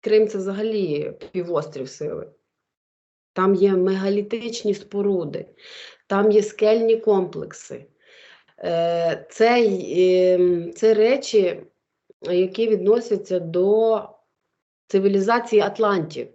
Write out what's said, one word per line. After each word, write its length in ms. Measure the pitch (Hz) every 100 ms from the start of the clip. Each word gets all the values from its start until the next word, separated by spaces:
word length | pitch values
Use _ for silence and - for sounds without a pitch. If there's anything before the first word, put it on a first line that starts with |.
Крим — 260 | 220 214 214
це 100 | 202
взагалі 760 | 190 196 220 214 180 147 147 - -
півострів 580 | 180 175 165 - 139 131
сили. 420 | - 147 - 90 _ _ _ _ _ _ _ _ _ _
Там 220 | - 190 190
є 160 | 196
мегалітичні 1000 | 185 185 190 196 202 202 226 233 226 208
споруди, 720 | 202 - 202 202 185 151 - - _ - - - - _
там 240 | 196 214
є 120 | 208
скельні 540 | 208 - 214 226 226 226
комплекси. 880 | 220 196 175 - - - - - - _ _ - - - _ _
Е, 680 | - 170 170 170 170 - -
це, 380 | - 226 247 220 190 92 165
е, 720 | 185 185 185 180 180 175 170 -
це 180 | 220
речі, 680 | 214 220 269 - 220 185 - - _ _ _ _ _
які 460 | 156 180 185 190 226
відносяться 720 | 208 185 233 233 202 - 185
до 600 | 165 170 190 214 226 220 - _ _ _ _ _ _ _ _
цивілізації 760 | 196 196 196 190 233 247 214
Атлантів. 680 | 185 202 214 190 156 131 117